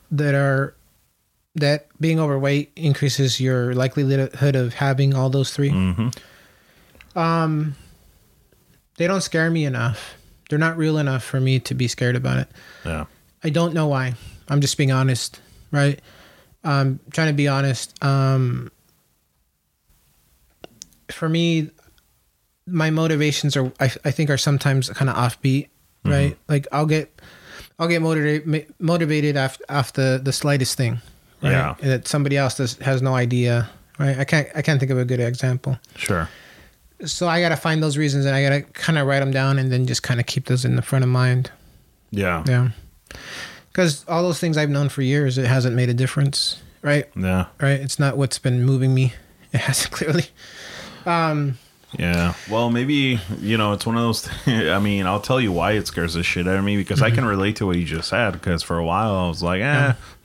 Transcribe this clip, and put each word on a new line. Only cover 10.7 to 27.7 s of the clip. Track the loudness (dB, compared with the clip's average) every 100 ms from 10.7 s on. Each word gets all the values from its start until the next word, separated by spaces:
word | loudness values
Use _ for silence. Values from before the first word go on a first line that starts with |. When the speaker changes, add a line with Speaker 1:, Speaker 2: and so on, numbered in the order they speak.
| 0
Speaker 1:
real | 0 2
enough | 0 -2
for | -4 -2
me | 2 0
to | 0
be | -2 -2
scared | 0 0
about | 0 0 -2
it. | -4 -10 -20 -12 -8
Speaker 2:
Yeah. | -6 -8 _ _ _
Speaker 1:
I | -2
don't | 0 0
know | 0 0
why. | 0 -2 -6 -12 -18 -2
I'm | 0
just | 0 0
being | 2
honest, | 2 2 0 -4 -12 -20 -20 -4
right? | 0 2 0 -8 -20 -20 -20 _ _
Um, | -2 0 0 -2 -6
trying | -2 0
to |
be | 2 2
honest. | 2 0 -2 -6 -4
Um, | 0 2 2 2 0 -2 -8 _ _ _ _ _ _ _ _ _ _ _ _ _ _ _ _ _ _ _ -20 -20 -20 _ -18
for | -6 -2
me, | 0 2 0 -2 _ _ _ _ _ _ _ _ _ -4
my | 0 2
motivations | 2 2 2 0 0 0 0
are, | -2 0
I, | -2 0
I | -4
think, | 0 0
are | 0
sometimes | 2 2 2 0 -2
kinda | -2 0
offbeat, | 2 0 0 0 0 -2 _ _ _
Speaker 2:
Mm-hmm. | 0
Speaker 1:
right? | 2 2 0 -2
Like, | -2 0
I'll | -2 2
get, | 0 -2 -14 -20 -20 -20 -20 -18